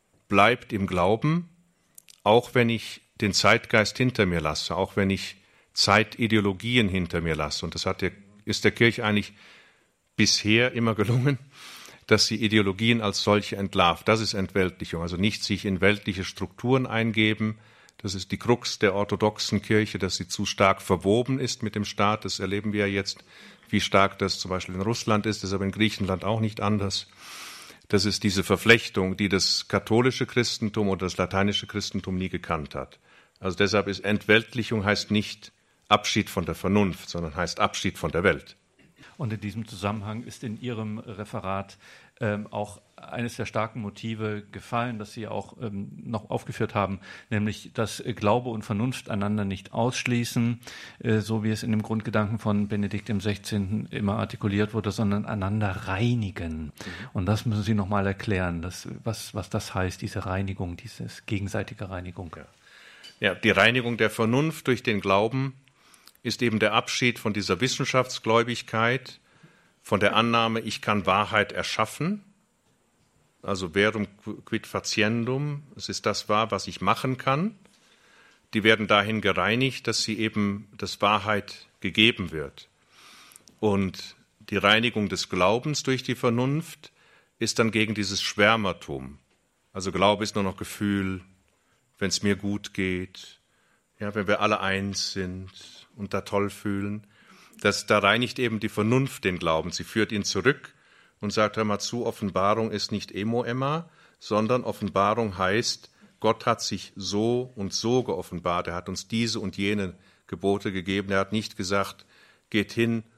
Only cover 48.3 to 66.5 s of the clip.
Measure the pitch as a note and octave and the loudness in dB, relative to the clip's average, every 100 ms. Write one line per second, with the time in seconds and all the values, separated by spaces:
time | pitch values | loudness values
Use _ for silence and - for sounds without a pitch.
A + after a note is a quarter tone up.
48.3 | A#2+ B2 A2 - G#2 B2 - - G#2 G2+ | 4 2 -6 -4 -2 -2 -4 -6 -2 0
49.3 | G#2+ G2 F#2+ - G#2+ A#2+ - - A#2+ A#2+ | 0 -2 -4 -6 0 0 0 0 0 0
50.3 | B2+ A#2 A#2 - - - - A#2 A2 G#2 | 0 0 -2 -8 -16 -18 -6 0 0 0
51.3 | A2+ G#2+ A2 A#2 A2 G2+ A2 A2+ A2 G2+ | -2 0 -2 0 -2 0 -4 0 0 0
52.3 | A2+ A2 G#2 G#2 G#2 G2+ G2+ - G#2 G#2 | -2 0 0 0 -2 -2 -4 -4 -2 -2
53.3 | F#2+ - G#2+ F#2+ G#2+ - - G#2 G#2+ G#2+ | -4 -4 -4 -2 -4 -6 -4 -2 0 -4
54.3 | - G#2+ G2+ G#2 A2+ G#2 F#2+ G#2 G2+ G#2 | -2 -2 0 0 0 -2 0 0 0 -2
55.3 | A2 F#2+ G#2+ G#2 F#2 - F#2+ A#2+ A#2+ G2+ | -4 -2 0 0 -2 -4 0 2 2 -2
56.3 | - E2+ D#2 D2+ - - F2 C3+ A2 F#2 | -6 -8 -8 -10 -12 -14 -12 -8 -4 0
57.3 | G#2+ A#2+ G#2 G2+ A2 F#2+ G#2 G2 F#2+ - | 0 0 0 0 0 0 0 0 -2 -2
58.3 | F#2+ F2+ E2+ E2+ - - - - A2 - | 0 0 -2 -6 -10 -12 -10 -8 -8 -8
59.3 | - - A2 - G2 F#2 - G2+ G2+ F#2+ | -8 -6 -6 -4 -2 -2 -2 -8 -6 -4
60.3 | F#2+ G2 G2 F2+ F2 A2+ - A2 - - | -2 -2 -4 -6 -8 -14 -12 -12 -12 -6
61.3 | G2+ G2 A2 G2+ G#2+ F#2+ F#2 F#2 F2 E2 | -4 -2 -4 -6 -10 -10 -10 -10 -12 -12
62.3 | D#2 D2+ _ _ - - - - - G#2 | -14 -18 _ _ -20 -20 -20 -20 -2 0
63.3 | F2 A2 F#2 G#2+ B2 A#2+ A2 A2 - A2+ | 4 4 8 6 6 0 2 0 2 2
64.3 | B2+ D#3 D#3 - A#2+ - G#2 G2 G2 A2+ | 4 2 0 0 0 0 0 2 4 4
65.3 | C3 C3+ C3 _ _ _ _ - _ A#2+ | 0 -4 -8 _ _ _ _ -20 _ -6
66.3 | G#2+ A#2+ | -2 0